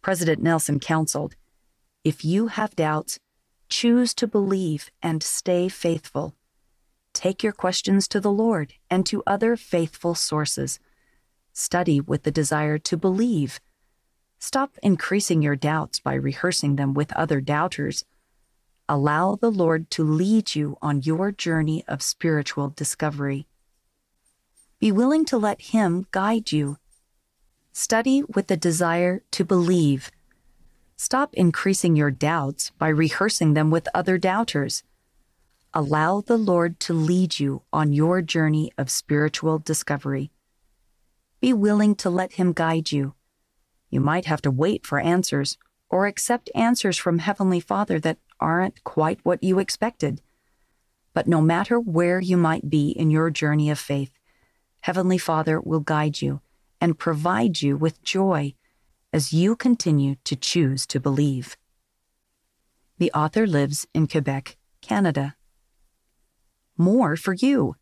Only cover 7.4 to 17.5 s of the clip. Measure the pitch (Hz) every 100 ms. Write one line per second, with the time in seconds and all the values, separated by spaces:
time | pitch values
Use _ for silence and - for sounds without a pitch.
7.4 | 214 202 185 185 - 196 196 208 202 202
8.4 | 226 202 147 _ _ 285 285 214 - 208
9.4 | 226 233 - 175 165 - 170 170 - 151
10.4 | 147 - 135 - _ _ _ _ _ _
11.4 | _ - - 175 180 143 143 151 - 147
12.4 | 147 151 151 151 - 165 190 190 240 202
13.4 | 135 - _ _ _ _ _ _ _ _
14.4 | - 269 269 - 202 175 - 196 - 165
15.4 | 147 143 151 156 156 - - 135 135 135
16.4 | 180 180 143 143 139 139 151 - 160 147
17.4 | 135